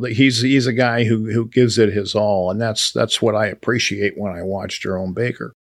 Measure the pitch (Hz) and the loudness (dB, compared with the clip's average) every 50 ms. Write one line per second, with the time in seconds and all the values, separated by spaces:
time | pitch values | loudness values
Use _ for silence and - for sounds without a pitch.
0 | 117 123 117 104 135 135 123 113 120 131 139 135 120 127 117 117 127 120 117 120 | -2 -2 2 4 4 4 4 2 2 2 2 2 2 2 2 2 2 2 2 2
1 | 120 107 113 110 110 110 107 117 113 110 - 127 127 120 113 120 113 104 98 104 | 2 2 2 0 -2 -2 -2 -2 -2 0 2 4 4 4 6 4 4 4 2 0
2 | 98 90 - 107 107 104 101 95 90 92 95 107 117 113 107 - - - - 120 | -2 -2 0 0 2 2 2 0 0 0 -2 -2 -2 -4 -2 -2 -4 -2 0 0
3 | 117 107 - - - 117 107 107 110 104 - - - - 120 120 - - 104 101 | 0 0 0 0 0 2 2 2 0 -2 -4 -4 -4 -2 -2 -2 -2 -2 -2 -2
4 | 101 101 - - 104 101 90 87 87 95 98 98 98 95 - - - 101 95 92 | -2 -2 -2 -4 -6 -8 -6 -6 -6 -6 -6 -6 -6 -8 -10 -8 -6 -6 -4 -4
5 | 95 92 90 98 117 123 123 - - - - _ | -4 -4 -4 -4 -4 -4 -4 -6 -10 -14 -14 _